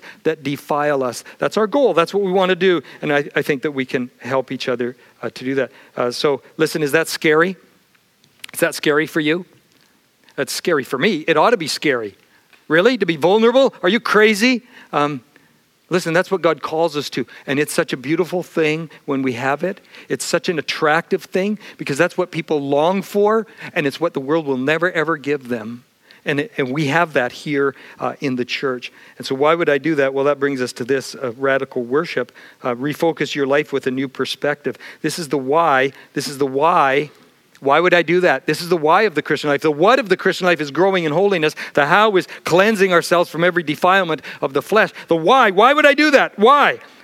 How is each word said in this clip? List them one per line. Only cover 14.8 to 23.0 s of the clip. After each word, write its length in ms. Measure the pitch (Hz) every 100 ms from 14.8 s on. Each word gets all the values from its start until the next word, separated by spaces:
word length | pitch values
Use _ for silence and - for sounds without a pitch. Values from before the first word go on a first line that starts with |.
| -
Um, 300 | 151 147 139 - _ _ _ _ _ -
listen, 240 | 175 170
that's 160 | 165 180
what 120 | 190
God 200 | 165 156
calls 360 | - 156 165 147
us 120 | 131
to. 140 | - 117 - -
And 140 | 139
it's 120 | 151
such 220 | - 160
a 40 | 147
beautiful 460 | 127 165 175 180
thing 460 | 170 - 156 156 165 - -
when 160 | 135
we 120 | 131
have 300 | 120 135 147
it. 160 | 180 202 _ - -
It's 160 | 139 -
such 240 | 170 -
an 100 | 165
attractive 640 | - - 156 160 - 190
thing 360 | - 185 202 208 - -
because 200 | 147 139
that's 200 | 175 -
what 120 | 175
people 300 | 156 - 151
long 420 | 139 143 160 196